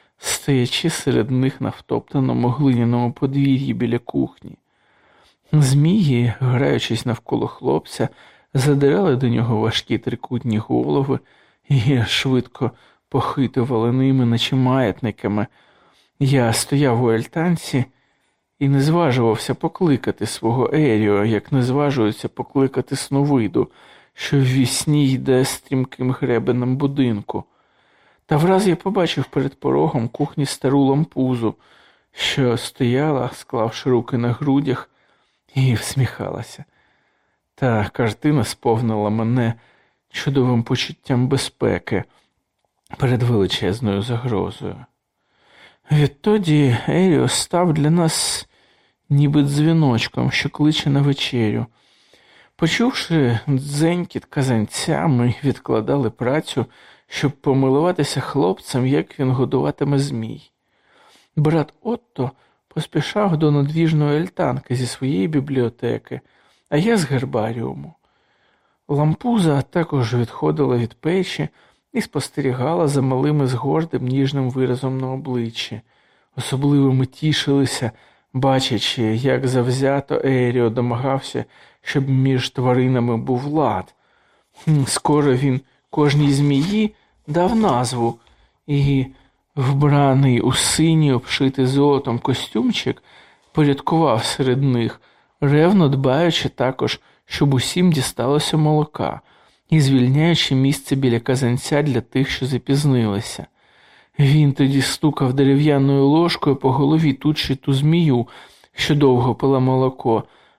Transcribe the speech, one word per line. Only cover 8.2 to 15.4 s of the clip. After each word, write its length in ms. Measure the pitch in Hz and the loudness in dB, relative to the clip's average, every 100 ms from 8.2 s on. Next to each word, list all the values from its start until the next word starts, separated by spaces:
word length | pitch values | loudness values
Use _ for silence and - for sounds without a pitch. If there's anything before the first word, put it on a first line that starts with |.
| - _ _ | -20 _ _
задирали 640 | 135 143 143 143 175 180 127 | -2 2 4 4 2 2 0
до 120 | 127 | 0
нього 320 | 117 117 110 | 0 0 0
важкі 380 | 110 - - 113 | -2 -4 -4 -4
трикутні 600 | 131 123 - 120 120 107 | -4 -8 -6 -6 -2 -4
голови 600 | - 123 135 143 139 135 _ _ _ _ - | -2 -2 0 0 0 -4 _ _ _ _ 0
і 340 | 139 110 131 101 | 2 2 0 0
швидко 640 | - 135 127 - - 120 - _ _ _ | -2 0 -2 -2 -6 -6 -6 _ _ _
похитували 840 | 131 - - 123 135 120 117 117 | -4 -2 -2 -2 -2 -2 0 0
ними, 340 | 131 135 135 120 | 2 2 2 2
наче 300 | 117 - 131 | 0 0 0
маятниками. 880 | 127 131 113 - 113 - 101 104 | 2 2 0 -2 -6 -4 -4 -2